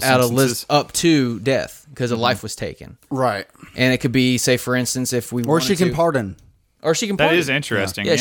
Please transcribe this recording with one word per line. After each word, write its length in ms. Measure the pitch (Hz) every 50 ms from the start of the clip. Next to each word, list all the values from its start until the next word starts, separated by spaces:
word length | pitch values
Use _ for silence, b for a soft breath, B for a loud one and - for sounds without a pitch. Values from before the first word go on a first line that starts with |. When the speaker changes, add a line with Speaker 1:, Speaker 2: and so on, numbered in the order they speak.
| 117
Speaker 1:
out 180 | 131 127 127
of 60 | 123
Speaker 2:
sentences. 60 | 120 120 131 135 120
Speaker 1:
list 160 | 117 - - -
up 240 | 147 147 - - -
to 460 | - - 170 160 143 127 120 117 92
death 480 | 110 135 135 104 62 - - - - 151 131
'cause 180 | - 127 117
a 20 | 120
Speaker 2:
Mm-hmm. 80 | 113
Speaker 1:
life 220 | 117 123 117 95 -
was 120 | 107 -
taken. 420 | - 110 78 - - 71 - - - _ -
Speaker 3:
Right. 380 | 143 131 127 117 104 98 - _ _ - - - -
Speaker 1:
And 160 | - 127 131 127
it 40 |
could 140 | 123 - 127 117
be, 240 | 131 127 127 127
say, 180 | 117 - 139 127
for 200 | 113 - 127 127
instance, 340 | 123 123 - - 131 127 -
if 220 | 127 120 - - -
we 100 | 123 117
Speaker 3:
Or 160 | 131 156 165
she 120 | 160 - 196
Speaker 1:
wanted 40 | 160
Speaker 3:
can 80 | 185 170
Speaker 1:
to 40 | 147
Speaker 3:
pardon. 400 | 160 170 170 147 127 104 95 - - - - _ _ _ _ _ _ -
Speaker 1:
Or 100 | 156 160
she 140 | - 233
can 80 | 202 196
Speaker 2:
That 60 | 147 151
Speaker 1:
pardon. 140 | 156 170 180
Speaker 2:
is 100 | 147 135
interesting, 560 | 131 147 143 - 117 98 98 95 92 104 101
Speaker 1:
Yeah, 60 | - 160
Speaker 2:
yeah. 40 | -